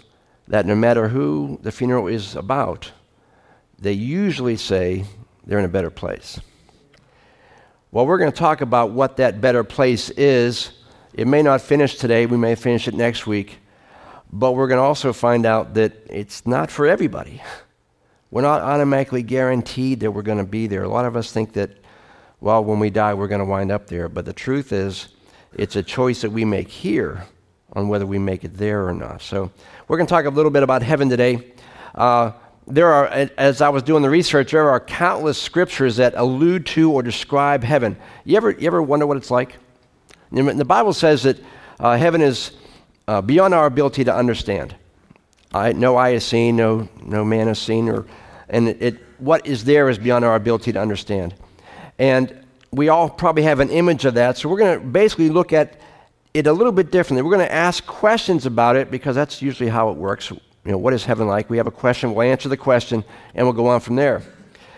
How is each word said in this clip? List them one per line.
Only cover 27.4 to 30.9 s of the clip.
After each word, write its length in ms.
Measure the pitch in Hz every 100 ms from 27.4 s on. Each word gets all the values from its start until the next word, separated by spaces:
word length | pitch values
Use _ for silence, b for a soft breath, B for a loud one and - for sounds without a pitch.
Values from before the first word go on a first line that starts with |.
| _ _ _
on 140 | 98 101
whether 180 | 104 98
we 120 | 98
make 260 | 98 92
it 140 | 92 87
there 300 | 104 104 92
or 60 |
not. 280 | 87 117 -
So 300 | - 98 92 B B B B
we're 100 | 165
gonna 120 | 165
talk 160 | 175 143
a 40 |
little 220 | 143 151
bit 120 | 143
about 200 | 131 131
heaven 240 | 117